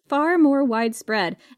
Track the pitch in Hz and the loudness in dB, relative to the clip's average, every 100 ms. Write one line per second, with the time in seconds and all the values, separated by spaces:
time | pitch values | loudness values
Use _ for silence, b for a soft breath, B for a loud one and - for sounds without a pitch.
0 | _ 285 311 349 302 277 277 226 233 226 | _ -2 0 2 4 2 0 0 -4 -6
1 | - 214 180 - b | -6 -2 -2 -6 b